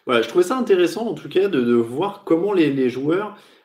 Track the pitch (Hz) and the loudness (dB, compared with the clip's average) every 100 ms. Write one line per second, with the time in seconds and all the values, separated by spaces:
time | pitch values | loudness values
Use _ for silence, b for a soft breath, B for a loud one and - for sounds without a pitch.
0 | - 120 113 180 180 262 202 185 170 208 | 0 0 2 2 2 0 2 2 2 0
1 | 233 151 147 180 196 147 120 120 113 131 | -6 -8 -4 -2 0 0 2 2 0 -2
2 | 196 - - 165 202 190 147 135 127 123 | -6 -6 -2 0 2 2 2 2 -2 -2
3 | 143 180 208 B B B | -2 -2 -4 B B B